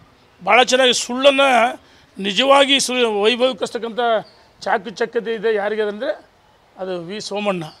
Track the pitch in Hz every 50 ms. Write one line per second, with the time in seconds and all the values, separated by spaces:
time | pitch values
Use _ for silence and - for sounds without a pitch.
0 | _ _ _ _ _ _ _ - 175 185 214 240 254 - 254 254 262 247 226 -
1 | - - 240 254 269 285 269 269 277 269 254 226 220 254 - - _ _ _ _
2 | _ _ _ - 190 202 196 190 254 277 285 285 285 262 277 262 - - 254 254
3 | 240 226 214 202 202 226 247 226 247 262 247 - - 269 - 233 208 226 214 220
4 | 240 233 226 208 170 - - - - _ _ - - 202 214 233 175 233 185 -
5 | 233 226 233 240 190 226 226 220 185 226 220 202 196 208 220 214 214 208 202 214
6 | 254 311 - - - _ _ _ _ _ _ _ _ _ _ - 190 190 185 175
7 | 165 170 202 214 202 - 196 208 208 208 190 180 156 156 - -